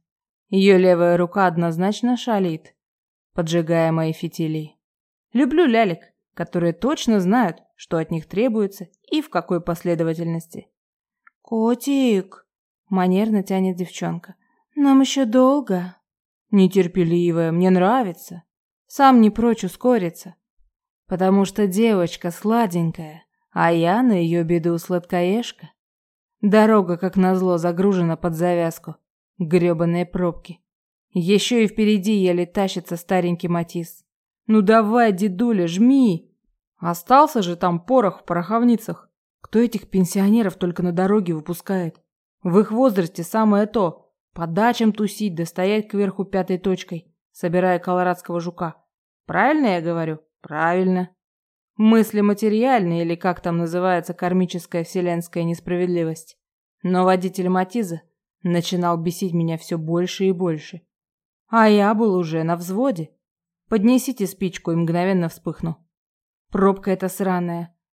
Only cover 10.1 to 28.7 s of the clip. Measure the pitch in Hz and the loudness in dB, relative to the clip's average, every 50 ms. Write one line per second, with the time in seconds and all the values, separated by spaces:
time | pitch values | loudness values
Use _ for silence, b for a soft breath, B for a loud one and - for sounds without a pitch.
10.1 | 165 160 170 165 165 165 165 - - - - _ _ _ _ _ _ _ _ _ | -4 -4 -6 -6 -6 -6 -8 -12 -16 -20 -20 _ _ _ _ _ _ _ _ _
11.1 | _ _ _ _ _ _ _ - - 220 220 226 240 240 - - 285 277 269 247 | _ _ _ _ _ _ _ -8 -4 -2 0 0 0 -2 -2 -2 0 2 2 2
12.1 | 220 190 185 - - - _ _ _ _ _ _ _ _ _ - 196 185 180 180 | 2 2 0 -4 -10 -20 _ _ _ _ _ _ _ _ _ -4 -2 0 2 2
13.1 | 185 190 214 226 214 208 185 190 196 190 190 190 185 175 185 170 - - - 170 | 2 2 2 0 0 -2 -2 -2 -2 -2 -2 -2 -2 -4 -8 -10 -10 -8 -8 -8
14.1 | 170 170 - - 185 _ _ _ _ _ _ _ - 294 285 277 269 269 269 262 | -8 -8 -12 -16 -20 _ _ _ _ _ _ _ -4 0 2 4 6 4 4 2
15.1 | - 269 269 226 214 254 254 262 277 294 269 - 190 180 175 180 180 _ _ _ | 0 -2 0 2 4 4 4 4 4 2 0 -2 -4 -4 -4 -6 -12 _ _ _
16.1 | _ _ _ _ _ _ _ _ - 202 190 185 185 196 180 175 175 190 175 165 | _ _ _ _ _ _ _ _ 2 4 4 4 4 2 0 0 0 -2 0 0
17.1 | 165 175 175 175 165 165 170 165 160 170 180 185 185 185 180 190 226 269 247 190 | 0 0 0 0 0 0 0 0 0 2 2 4 4 4 4 2 2 0 -2 -4
18.1 | 170 - - - 175 175 - _ _ _ _ _ _ _ _ _ - - 277 269 | -6 -12 -16 -20 -20 -20 -20 _ _ _ _ _ _ _ _ _ -2 4 6 6
19.1 | 262 240 220 214 208 - 226 240 226 226 - 185 - - - 247 254 233 180 170 | 8 8 6 6 4 2 0 0 0 -2 -4 -8 -8 -4 0 0 2 2 0 -4
20.1 | 170 - - 185 175 _ _ _ _ _ _ _ _ _ _ _ _ _ _ - | -8 -10 -16 -20 -20 _ _ _ _ _ _ _ _ _ _ _ _ _ _ -8
21.1 | 190 175 190 190 190 196 196 190 196 - 214 202 180 196 226 233 220 190 175 170 | -4 -2 0 2 2 2 2 0 0 -2 -2 0 0 2 2 2 2 2 0 -2
22.1 | - - - 180 170 - - 208 226 233 233 208 170 175 170 165 165 - 165 156 | -4 -8 -10 -10 -10 -6 -4 -2 0 0 0 0 -2 -2 -2 -4 -4 -8 -12 -16
23.1 | 151 160 _ _ _ _ _ _ - 180 170 170 170 170 165 170 185 220 254 254 | -18 -20 _ _ _ _ _ _ -4 0 0 2 2 2 2 2 2 2 2 2
24.1 | 220 180 170 165 165 170 170 165 175 175 160 175 170 170 165 - 180 175 170 - | 2 2 2 0 0 0 0 0 0 0 0 0 -2 -2 -4 -4 -4 -4 -4 -4
25.1 | - 180 175 175 190 226 240 - - _ - - _ _ _ _ _ _ _ _ | -2 -2 0 0 0 -2 -4 -6 -12 _ -20 -20 _ _ _ _ _ _ _ _
26.1 | _ _ _ _ _ _ - 208 185 - - 220 220 214 190 170 175 165 190 185 | _ _ _ _ _ _ 0 2 4 4 6 6 4 4 2 0 -2 -4 -4 -2
27.1 | 175 190 185 185 185 185 185 185 180 170 160 175 175 170 185 202 202 180 175 165 | 0 2 2 2 2 2 2 0 0 0 0 -2 -2 0 0 2 2 2 0 -2
28.1 | 165 160 - 175 165 156 170 175 175 170 170 165 | -2 -2 -4 -6 -4 -2 -2 0 0 0 -2 -2